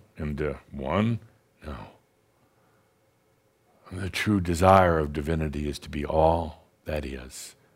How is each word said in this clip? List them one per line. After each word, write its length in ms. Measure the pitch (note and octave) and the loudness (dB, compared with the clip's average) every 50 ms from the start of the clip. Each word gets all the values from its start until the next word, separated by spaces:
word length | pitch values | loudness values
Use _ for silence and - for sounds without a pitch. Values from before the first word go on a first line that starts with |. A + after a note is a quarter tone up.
| - _ _ - | -14 _ _ -8
into 400 | E2 D2+ D2 C#2+ D#2 D2 C2+ - - - | -8 -6 -4 -4 -4 -6 -6 -8 -12 -16
one? 480 | - C#2+ C2+ C2+ E2 F#2+ A2 A#2 A#2 G#2+ - - _ _ _ _ _ _ - | -12 -8 -6 -2 0 0 0 0 -2 -4 -8 -14 _ _ _ _ _ _ -14
No. 120 | D2+ C#2 A#1 - - - _ _ _ _ _ _ _ _ _ _ _ _ _ _ _ _ _ _ _ _ _ _ _ _ _ _ _ _ _ _ _ _ _ _ _ _ _ _ - | -14 -14 -14 -14 -18 -20 _ _ _ _ _ _ _ _ _ _ _ _ _ _ _ _ _ _ _ _ _ _ _ _ _ _ _ _ _ _ _ _ _ _ _ _ _ _ -14
The 180 | F#2 F#2 F#2+ F#2 | -12 -10 -8 -6
true 320 | - - - G#2+ G#2 G2+ | -6 -4 0 0 2 2
desire 580 | F2+ F2 F2 D#2+ F#2 F#2 F#2+ F#2+ F#2 F2 E2+ D#2+ | 2 0 0 4 6 8 8 8 8 6 4 2
of 140 | D2+ D2 D2 | 0 -2 -4
divinity 540 | D#2 C#2+ D2 E2 D#2+ D#2+ D2+ C#2 D2 D2 D2 | -4 -4 -2 -2 -2 -2 -2 -4 -4 -6 -6
is 100 | C#2 - | -8 -10
to 100 | - - | -10 -10
be 160 | - D2+ C#2+ | -8 -8 -6
all 640 | - D2+ D#2+ D#2 D#2+ E2 E2+ E2 D#2+ D#2 - _ _ _ _ _ | -2 2 4 4 4 4 2 -2 -6 -10 -14 _ _ _ _ _
that 220 | - D#2 D2+ D2 | -8 -6 -6 -6
is. 500 | C#2 C2+ C2 B1 B1+ - - - - - _ _ _ _ | -8 -10 -12 -14 -16 -18 -18 -18 -18 -20 _ _ _ _